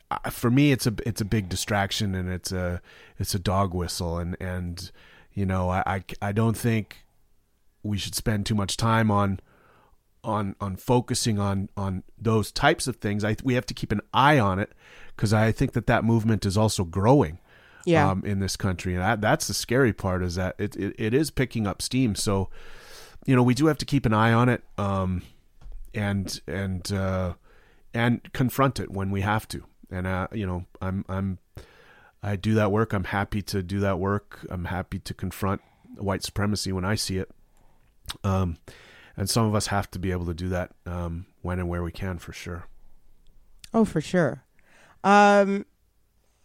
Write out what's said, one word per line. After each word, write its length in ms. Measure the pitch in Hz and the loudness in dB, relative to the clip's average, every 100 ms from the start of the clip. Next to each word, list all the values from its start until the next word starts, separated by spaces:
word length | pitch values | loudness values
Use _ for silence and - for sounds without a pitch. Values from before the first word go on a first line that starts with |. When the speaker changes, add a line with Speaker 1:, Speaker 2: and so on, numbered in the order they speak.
| _ | _
Speaker 1:
uh, 180 | - 147 | -8 -8
for 200 | - 160 | -2 2
me, 220 | 139 147 | 4 4
it's 160 | 131 123 | 4 0
a, 60 | 98 - | -2 -4
it's 140 | - | -4
a 40 | |
big 240 | 101 113 90 | -2 -2 -2
distraction, 680 | 92 - 104 98 - 104 92 | -4 -2 0 0 -2 -2 -2
and 120 | 90 | -4
it's 220 | 90 - | -6 -4
a, 320 | 92 90 87 - - - - | -4 -2 -4 -10 -20 -18 -8
it's 160 | 98 98 | -4 -2
a 20 | |
dog 340 | 101 95 98 | 0 2 2
whistle. 460 | 90 82 - 87 85 | 0 -4 -4 -4 -2
And, 180 | 85 90 | -4 -6
and, 500 | 92 90 87 87 90 - - - - | -6 -6 -6 -8 -12 -18 -20 -20 -10
you 140 | 101 95 | -4 0
know, 240 | 92 90 | 0 0
I, 140 | 92 - | 0 0
I, 180 | 95 - - | -4 -6 -6
I 120 | 101 | -2
don't 240 | 104 113 104 | 2 2 2
think 480 | 120 113 - - _ _ _ _ _ _ _ _ | 0 0 -2 -12 _ _ _ _ _ _ _ _
we 120 | 104 98 | -4 -4
should 200 | - - | -4 -4
spend 280 | 113 104 | -2 -2
too 120 | 98 104 | 0 -2
much 200 | 95 - | -2 0
time 360 | 117 113 110 | 2 4 4
on, 260 | 101 98 95 - _ _ _ _ _ _ _ | 4 2 -2 -8 _ _ _ _ _ _ _
on, 320 | - 104 98 - | -4 -4 -4 -6
on 140 | 101 | -6
focusing 640 | 92 - 123 120 120 120 101 | -4 0 0 2 -2 0 0
on, 300 | 101 98 101 - | 0 0 -4 -6
on 260 | 95 92 - - | -4 -6 -8 -4
those 300 | 113 110 98 | 0 2 0
types 380 | - - - 131 | 2 2 2 -2
of 80 | - | -4
things. 260 | 107 104 | -4 -2
I, 140 | 107 110 | -2 0
we 100 | 131 | 0
have 120 | 123 - | 0 -2
to 80 | |
keep 180 | - - | -8 -4
an 80 | 101 - | -4 0
eye 280 | 113 143 147 | 4 6 6
on 180 | 101 92 | 4 0
it, 140 | 110 - - - - - | -4 -10 -20 -20 -18 -4
'cause 160 | 104 | 2
I 180 | 110 110 | 4 4
think 220 | - 135 | 2 0
that 140 | 120 117 | 0 2
that 160 | 113 | 2
movement 420 | 110 117 113 104 98 | 4 4 2 2 2
is 100 | 101 | 2
also 280 | 107 - | 2 0
growing, 540 | 85 92 107 147 80 90 - - - - | -2 2 6 6 4 -4 -18 -20 -20 -6
Speaker 2:
Yeah. 240 | 180 160 107 | 2 4 4
Speaker 1:
um, 160 | 95 | 2
in 140 | 101 98 | -2 -2
this 180 | 92 - | -2 -2
country. 380 | 98 87 92 | -2 -2 -4
And 80 | 90 | -2
that, 180 | 95 110 | 0 0
that's 280 | 107 - - | 0 0 -2
the 60 | |
scary 380 | - - 123 120 | -6 0 4 4
part, 300 | - 98 92 | 2 -2 -2
is 140 | 90 90 | -2 -2
that 180 | 92 - | -4 -4
it, 180 | 104 - | -6 -4
it, 180 | 98 - | -6 -2
it 180 | 110 | 0
is 160 | 135 156 | 2 2
picking 360 | - 123 117 101 | -2 -2 -2 -4
up 160 | - | -4
steam. 320 | - 127 123 | -2 0 0
So, 360 | 92 110 98 92 - - - - - - - - | 0 0 0 -2 -6 -14 -16 -18 -20 -20 -8 2
you 80 | |
know, 80 | 127 | 4
we 120 | 123 | 6
do 120 | 123 156 | 4 2
have 120 | 147 | 2
to 60 | |
keep 220 | - 139 113 | 0 0 4
an 60 | |
eye 200 | 107 113 | 4 6
on 160 | 113 123 | 6 4
it, 140 | 120 - - | 2 -4 -4
um, 460 | 101 98 92 90 - - _ - - - - | -2 0 0 -2 -6 -18 _ -18 -14 -12 -8
and, 460 | 107 101 98 90 - - | -4 -2 -2 -4 -8 -6
and, 460 | 92 98 92 - | -6 -4 -6 -4
uh, 420 | 98 95 92 90 - _ - _ _ - | -2 0 -2 -2 -6 _ -20 _ _ -8
and 380 | 117 120 117 - | 0 2 0 -2
confront 460 | - 123 - 135 - | -2 0 2 0 0
it 120 | - | -6
when 200 | 95 95 | -6 -2
we 120 | 98 | -2
have 260 | 101 110 - | 0 -2 -4
to. 160 | - - _ - | -10 -12 _ -10
And, 160 | 92 92 | -6 -4
uh, 220 | 92 92 | -4 -4
you 140 | 110 95 | -4 -4
know, 200 | 87 87 - | -4 -8 -8
I'm, 240 | 95 95 - | -6 -4 -4
I'm, 300 | 95 98 90 _ - - - - - - _ | -4 -4 -6 _ -20 -20 -20 -20 -20 -20 _
I 140 | 101 98 | -6 -2
do 180 | 107 | 2
that 160 | 107 104 | 4 4
work. 220 | 104 113 | 2 2
I'm 120 | 101 | -2
happy 380 | 87 101 104 104 | -2 -2 -2 -4
to 200 | - 101 | -4 -4
do 180 | 87 101 | -2 0
that 180 | 98 90 | 0 0
work. 480 | 98 101 - - - | 0 -2 -4 -16 -10
I'm 160 | 90 87 | -8 -6
happy 320 | 87 - 95 | -6 -6 -8
to 140 | - | -10
confront 480 | - 92 - 95 98 - _ - - | -8 -8 -4 -2 -2 -8 _ -20 -6
white 260 | 98 95 | -4 -4
supremacy 480 | - - 104 101 98 | -4 -2 -2 -2 -2
when 140 | 92 | -2
I 100 | 92 | -2
see 240 | 107 - 92 | -2 -2 -4
it. 120 | - - _ _ _ _ _ _ - - | -6 -12 _ _ _ _ _ _ -18 -6
Um, 360 | 98 92 90 78 - - - - - - | 0 0 0 -4 -14 -20 -20 -20 -16 -6
and 120 | 98 | -2
some 180 | 120 110 | 2 2
of 80 | 104 | 2
us 100 | - | 0
have 240 | 101 - | -2 -2
to 80 | 90 | -4
be 140 | 92 | -4
able 140 | 90 85 | -2 -4
to 80 | |
do 140 | 82 90 | -4 -4
that, 200 | 90 - - 90 | -4 -4 -10 -10
um, 400 | 87 85 85 - _ | -6 -6 -6 -10 _
when 160 | 90 90 | -6 -4
and 100 | 87 | -2
where 140 | 87 | -4
we 80 | 85 | -4
can, 280 | - 95 85 | -6 -6 -6
for 140 | - | -10
sure. 360 | - 95 87 - - - - - - - - - - - | -14 -12 -12 -12 -18 -20 -20 -20 -20 -20 -20 -20 -20 0
Speaker 2:
Oh, 100 | 226 | 2
for 160 | 202 156 | 4 2
sure. 440 | - 180 139 131 - _ _ - - _ | 2 2 2 0 -12 _ _ -20 -20 _
Um, 600 | 196 202 208 202 196 196 - _ _ _ _ _ _ _ | 6 8 8 8 4 0 -6 _ _ _ _ _ _ _